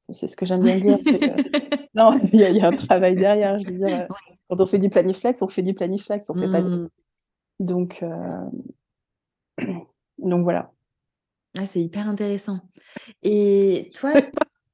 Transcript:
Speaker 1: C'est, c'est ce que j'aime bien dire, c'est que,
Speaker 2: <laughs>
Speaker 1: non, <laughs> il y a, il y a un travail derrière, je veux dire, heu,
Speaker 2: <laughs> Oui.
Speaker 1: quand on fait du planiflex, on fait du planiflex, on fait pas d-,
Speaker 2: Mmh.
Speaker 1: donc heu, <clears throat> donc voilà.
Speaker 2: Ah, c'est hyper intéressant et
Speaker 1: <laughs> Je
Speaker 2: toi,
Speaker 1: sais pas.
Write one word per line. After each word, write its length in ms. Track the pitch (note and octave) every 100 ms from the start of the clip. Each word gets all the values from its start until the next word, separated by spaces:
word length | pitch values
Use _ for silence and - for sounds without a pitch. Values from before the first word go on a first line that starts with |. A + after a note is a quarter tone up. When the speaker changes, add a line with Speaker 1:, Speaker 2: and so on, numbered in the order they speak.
Speaker 1:
C'est, 100 | -
c'est 140 | - -
ce 100 | -
que 100 | F#3
j'aime 160 | F#3
bien 140 | F#3 F#3+
dire, 220 | G3+ B3+ D4+
c'est 100 | A#3
que, 100 | C#4+
Speaker 2:
<laughs> 640 | - - C#4+ C#4+ C#4+ -
Speaker 1:
non, 240 | G#3+ A3 C4+
<laughs> 120 | G3+
il 80 | A3
y 40 |
a, 60 | F#3+
il 60 | G3+
y 40 |
a 80 | F3
un 40 |
travail 420 | - - F#3 F#3 F#3
derrière, 420 | G3 G#3 G3+ G3+
je 80 | F#3+
veux 60 |
dire, 180 | F3+ G3
heu, 140 | - F3+
Speaker 2:
<laughs> 20 |
Oui. 280 | G3 - _ -
Speaker 1:
quand 120 | F#3
on 60 | F#3
fait 120 | G3+
du 120 | G3
planiflex, 520 | F#3+ F3+ F#3+ A#3+ B3
on 60 | F#3+
fait 140 | F#3+
du 120 | F#3
planiflex, 560 | F#3+ F3+ G3 - G#3 -
on 40 |
fait 140 | F3+ F#3
pas 140 | F#3
d-, 80 | F3+
Speaker 2:
Mmh. 180 | F3 E3+ - _ _ _ _ _ -
Speaker 1:
donc 420 | F3+ F3+ F3+ -
heu, 60 | E3+ E3 - F3+ - - - - _ _ _ _ _ _ _ -
<clears throat> 600 | A3+ F3 - _ _ -
donc 240 | F#3 F3
voilà. 260 | F3 E3+ - _ _ _ _ _ _ _ _ F#3
Speaker 2:
Ah, 100 | G3
c'est 140 | F3+
hyper 280 | E3+ G3+ G#3+
intéressant 520 | G#3 G#3 G3+ G#3 F#3+ - _ _ - - _
et 680 | G#3 G#3 G3+ G3 G3 F3 -
Speaker 1:
<laughs> 40 |
Je 0 |
Speaker 2:
toi, 260 | - C4+ C#4+
Speaker 1:
sais 120 | -
pas. 140 | - - _ _